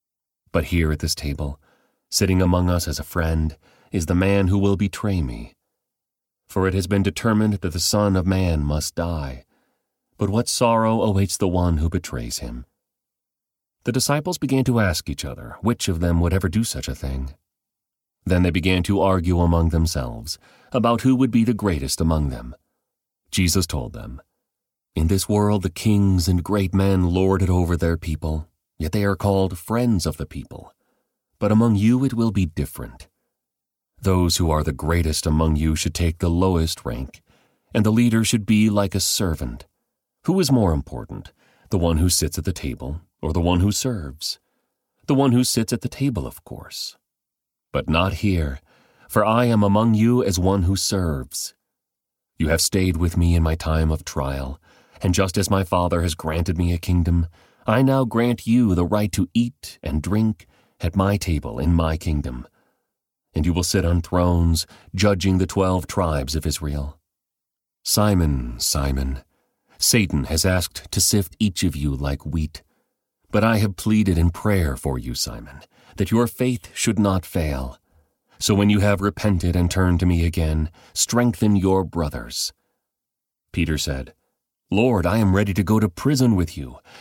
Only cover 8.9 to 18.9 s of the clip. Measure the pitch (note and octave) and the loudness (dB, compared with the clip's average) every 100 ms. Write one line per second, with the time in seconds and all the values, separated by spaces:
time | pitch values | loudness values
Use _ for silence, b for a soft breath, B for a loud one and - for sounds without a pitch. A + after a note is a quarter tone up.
8.9 | - E2+ E2 C#2 C2 - _ _ _ _ | -6 -6 -6 -8 -12 -18 _ _ _ _
9.9 | _ _ - G2+ G#2+ - - A#2+ A#2 A2+ | _ _ -6 -2 -2 -2 0 2 4 2
10.9 | A2+ A2 F#2+ G2 - G2 F2+ F2+ D#2+ E2 | 2 2 2 0 0 0 2 2 2 0
11.9 | F2 - B1 A1+ - A#1 A#1+ - _ _ | -2 -6 -10 -8 -8 -10 -12 -16 _ _
12.9 | _ _ _ _ _ _ _ _ _ - | _ _ _ _ _ _ _ _ _ -4
13.9 | B2 - C#3+ E3 F3 C3+ C3+ C3 A#2 G2 | -2 0 0 -2 -4 0 0 2 2 2
14.9 | E2 - C#2+ C#2+ B1+ - - G2+ A#3 - | -2 -6 -8 -8 -12 -14 -4 -2 -2 -2
15.9 | E2 F2 E2+ E2+ F#2+ F#2 G#2 A#2 - - | 0 2 2 2 2 0 0 -2 -6 -8
16.9 | C#2 C2+ C2 C2+ - _ _ _ _ _ | -8 -6 -6 -8 -12 _ _ _ _ _
17.9 | _ _ _ - F2+ F2+ E2+ F2+ F#2 F2+ | _ _ _ 0 2 2 2 0 0 0